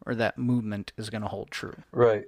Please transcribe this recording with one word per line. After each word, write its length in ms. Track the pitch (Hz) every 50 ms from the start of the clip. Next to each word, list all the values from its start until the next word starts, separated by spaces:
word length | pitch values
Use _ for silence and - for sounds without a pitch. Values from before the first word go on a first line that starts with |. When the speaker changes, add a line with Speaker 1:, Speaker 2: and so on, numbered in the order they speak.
| -
Speaker 1:
or 80 | - 127
that 220 | 113 117 104 - -
movement 540 | 127 120 123 123 110 107 104 101 98 - -
is 140 | - 110 107
gonna 180 | 107 110 107 98
hold 220 | - 101 110 -
true. 260 | - - - - - - - _ -
Speaker 2:
Right, 320 | 117 120 117 110 104 -